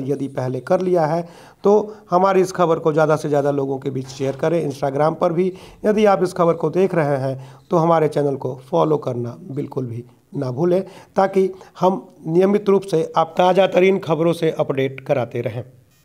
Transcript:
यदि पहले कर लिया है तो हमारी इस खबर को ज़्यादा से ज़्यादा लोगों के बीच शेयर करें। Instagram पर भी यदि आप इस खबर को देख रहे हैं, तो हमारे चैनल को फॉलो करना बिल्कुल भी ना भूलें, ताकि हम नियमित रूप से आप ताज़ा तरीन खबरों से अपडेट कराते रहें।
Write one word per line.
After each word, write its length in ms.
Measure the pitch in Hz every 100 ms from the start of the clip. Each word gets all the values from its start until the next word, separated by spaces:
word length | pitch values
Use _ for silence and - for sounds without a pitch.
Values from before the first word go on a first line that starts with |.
| 135
यदि 220 | 135 135
पहले 320 | 131 127 127
कर 220 | 131 180
लिया 240 | 185 180 151
है 220 | 165 170 - - -
तो 320 | 196 208 208 - -
हमारी 320 | 180 196 190
इस 100 | 180
खबर 280 | - 170 160
को 140 | 160
ज़्यादा 220 | 151 151 151
से 140 | 147
ज़्यादा 220 | 143 143
लोगों 260 | 143 135 135
के 100 | 139
बीच 180 | 131 131
शेयर 280 | - 135 135
करें। 340 | 156 165 151
Instagram 460 | 135 143 135 156 156
पर 180 | 175
भी 200 | 170 185 180 - - 214
यदि 200 | 214 208
आप 180 | 190
इस 100 | 180
खबर 200 | 180 170
को 160 | 165 160
देख 260 | 165 185 170
रहे 220 | 147 139
हैं, 360 | 135 131 - - -
तो 80 | 175
हमारे 300 | 165 165 151
चैनल 280 | 151 143 131
को 260 | 131 127 -
फॉलो 260 | 165 156 147
करना 400 | - 120 120 120 -
बिल्कुल 340 | 139 135 143 127
भी 200 | 113 120 _ _ 143
ना 160 | 131
भूलें, 320 | 123 175 180 185 - - -
ताकि 380 | 196 196 190 - - -
हम 360 | 180 196 - - 160
नियमित 420 | 170 190 196 202
रूप 120 | 190
से 320 | 190 165 160 -
आप 180 | 160 -
ताज़ा 300 | 185 185 185
तरीन 320 | 180 190 190
खबरों 340 | 143 156 170
से 180 | 165 160
अपडेट 480 | - 151 135 135 135
कराते 420 | - 135 117 120
रहें। 220 | 113 120 - - _ _